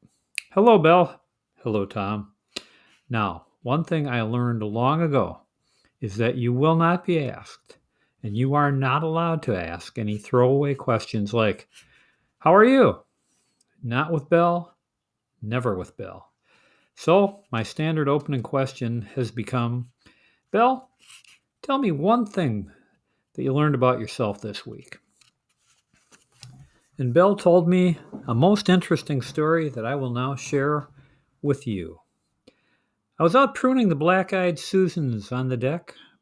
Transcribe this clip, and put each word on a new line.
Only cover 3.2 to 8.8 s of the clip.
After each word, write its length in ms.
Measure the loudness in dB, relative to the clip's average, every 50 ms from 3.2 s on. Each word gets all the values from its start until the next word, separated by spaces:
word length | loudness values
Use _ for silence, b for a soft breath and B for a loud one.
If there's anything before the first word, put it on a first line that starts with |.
| -2 -2 -4 -8 -14 _ _ _ -6
one 200 | -4 -2 -2 -2
thing 240 | -2 -4 -4 -2
I 160 | -2 -2 -4 -2
learned 400 | -2 -2 -2 -2 -2 -2 -4 -4
long 400 | -4 -2 -2 0 0 0 0 0
ago 380 | 0 0 0 0 -2 -6 -12 _ _ _ _ _ _ _ _ _ _ _ _
is 180 | -10 -8 -4 -2
that 180 | -2 -2 -2
you 160 | -2 -2 -2 0
will 240 | 2 2 2 2
not 280 | 2 2 2 0 -2 -2
be 240 | -2 -2 -2 -2 -4
asked, 500 | -8 -12 -16 -20 -20 -20 _ _ -20 _ _ _ _ _ _ _ _ _ -10
and 140 | -6 -2
you 180 | -2 0 0 2
are 180 | 2 2 2 0
not 320 | 0